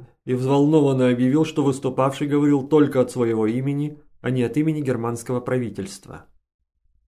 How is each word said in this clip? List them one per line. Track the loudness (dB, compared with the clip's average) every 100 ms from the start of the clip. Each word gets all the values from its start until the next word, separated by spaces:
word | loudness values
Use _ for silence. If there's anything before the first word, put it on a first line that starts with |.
| -20 _
и | -6
взволнованно | -4 0 2 4 4 4 4 2
объявил, | 2 2 2
что | 0 0
выступавший | 0 0 -4 0 -2 0 -2
говорил | 2 2 2 2
только | 4 4 2
от | 0
своего | 0 0 0 0
имени, | -2 -2 -4 -6 -10 _ -10
а | -4
не | -2
от | -2 0
имени | -2 -2
германского | -2 -2 -4 -6 -4 -6
правительства. | -2 -4 -4 -8 -12 -12 -18 -20 -20 _ _ _ _ _ _ _